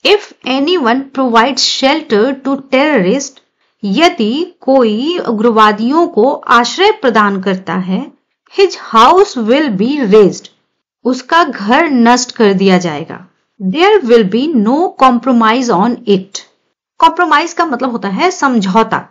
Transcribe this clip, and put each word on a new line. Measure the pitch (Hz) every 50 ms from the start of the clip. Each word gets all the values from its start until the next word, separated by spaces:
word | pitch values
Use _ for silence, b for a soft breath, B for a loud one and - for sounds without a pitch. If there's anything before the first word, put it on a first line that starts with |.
| -
if | 277 403 415 - - - _ - -
anyone | 262 277 277 320 370 359 262 220 240 269 269 - _ 269
provides | 262 247 226 226 226 269 277 247 - -
shelter | - - 269 262 294 320 302 - 226 202 220 269 269 262
to | - 269 277 269 - _ 269
terrorist, | 262 285 311 294 226 180 180 226 285 269 - _ _ _ _ _ _ _ _ _ _
यदि | - 202 190 254 330 359 349 - 220 208 247 302 349 359 _ _
कोई | - - 269 269 240 220 208 220 262 320 359 359
उग्रवादियों | - - 233 208 220 240 220 220 214 214 208 196 226 240 285 330 349 330
को | - 214 214 269
आश्रय | 294 311 - - 247 233 240 233 - - 370 427 415 -
प्रदान | - 254 202 220 208 202 196 190
करता | 190 202 190 185 - - 165
है, | 185 185 180 185 220 277 320 _ _ _ _ _ _ _ _ -
his | - 403 359 - - - -
house | - 226 226 262 339 370 403 - - 254 220 208
will | 254 294 311 277 202 175
be | 208 247 294 302 262 190
razed, | 202 220 202 170 - - - - _ _ _ _ _ _ _ _ _ _ _
उसका | 240 254 - - - 330 330 349
घर | 285 233 - 202 202 247 294 320 320
नष्ट | 277 240 233 233 247 247 247 - -
कर | - 226 202
दिया | 196 185 196 190 185 180
जाएगा। | 180 170 151 143 165 - - - - _ _ _ _ _ _ _
There | 202 190 190 302 349 403 440 392
will | 294 220 240 233 214 180 202
be | 233 269 320 330 233
no | 202 220 262 330 359 392 - -
compromise | 269 269 240 233 - 269 254 233 220 220 226 262 254 233 202
on | 170 196 240 240 - - -
it, | 202 185 190 - - - - _ _ _ _ _ _ _ _ _ _ _
Compromise | 330 330 320 349 359 320 311 285 330 330
का | - - 339
मतलब | 339 254 233 254 254
होता | 226 214 190 202
है | 190 226 320 370
समझौता। | 415 - 294 277 247 226 190 190 185 226 220 220 170 143 147 _